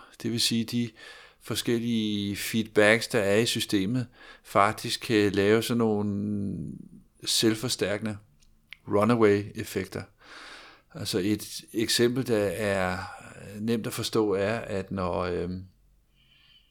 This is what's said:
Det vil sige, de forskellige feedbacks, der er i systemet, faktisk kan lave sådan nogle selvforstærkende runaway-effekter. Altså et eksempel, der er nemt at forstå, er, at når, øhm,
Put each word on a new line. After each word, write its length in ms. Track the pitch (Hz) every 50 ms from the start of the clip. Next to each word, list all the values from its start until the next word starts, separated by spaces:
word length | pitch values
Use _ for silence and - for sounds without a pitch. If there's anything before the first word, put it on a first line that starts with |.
| - - - -
Det 100 | - 113
vil 80 | 117 113
sige, 240 | - - 120 113 110
de 260 | - 120 120 120 113 - - - - - - - - _ _
forskellige 920 | - - 110 - - 123 117 117 113 120 117 113 107 104 104 104 101 101 101
feedbacks, 720 | - - - - 113 107 - - 107 104 104 110 117 - -
der 100 | - 113
er 180 | 98 98 101
i 100 | 110 120
systemet, 600 | - - 117 - - 107 98 92 101 123 127 120 - _ - - - - - _
faktisk 560 | - - 107 98 107 107 - - 117 110 -
kan 320 | - - 117 104 104 101
lave 300 | 95 101 98 104 110 113
sådan 160 | 113 - 120 117
nogle 760 | 113 110 104 104 104 104 101 101 104 104 104 101 101 98 - - - - - - - - - - - _ _ _ -
selvforstærkende 920 | - - - 120 110 110 113 127 120 - - 104 92 104 107 110 107 104 101 - _ _ _ _ _ _ _ _ _ - - _ -
runaway-effekter. 1120 | 101 101 104 113 120 113 110 101 101 104 101 - - 110 98 - - 98 95 - - 101 95 - _ _ - - - - - - - - - - - _ _ _ -
Altså 240 | - 107 - - 95
et 420 | 90 107 107 104 - - - - - -
eksempel, 540 | - 107 113 - - - 120 120 123 135 120
der 180 | 123 113 104 101
er 520 | 98 85 110 107 101 98 95 92 92 92 92 92 - - - - - - - - 95 104 107
nemt 260 | 107 117 117 110 113
at 60 | 123
forstå, 400 | - 120 107 - - 113 107 104 92
er, 200 | 98 98 104 113 117
at 320 | - - 104 95 92 -
når, 300 | 98 98 92 87 87 92
øhm, 420 | 90 90 87 87 87 87 90 92 95 92 _ _ _ _ _ _ _ _ _ _ _ _ _ _ _ _ _ _ _ _